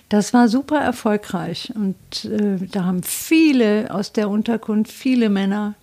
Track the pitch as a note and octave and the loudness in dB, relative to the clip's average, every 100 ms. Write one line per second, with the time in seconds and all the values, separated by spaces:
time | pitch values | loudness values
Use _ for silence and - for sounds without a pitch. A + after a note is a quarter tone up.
0 | _ G#3 G3+ A#3+ A#3+ B3 C#4+ D4+ C4 A#3+ | _ 0 2 4 4 2 0 0 0 -2
1 | A3+ G#3 - F3 E3 E3+ - A3 G3 F#3 | -2 -2 -2 -6 -6 -8 -8 -4 -4 -4
2 | - - G#3+ G#3+ G#3 F#3+ F#3 G3+ F3+ F3+ | -10 -12 -6 -2 0 -2 -4 -4 -2 -2
3 | - - - D#4+ D#4+ C4 G#3+ G#3+ A3 - | -4 -8 0 4 6 4 4 2 0 -4
4 | - - G#3 G#3 G#3+ A3 - G#3+ A3 - | -4 -2 0 0 0 -2 0 -2 -2 -4
5 | C4 B3+ A3 G3 G3 G#3 G#3 G#3 | 0 2 2 2 0 -2 -4 -8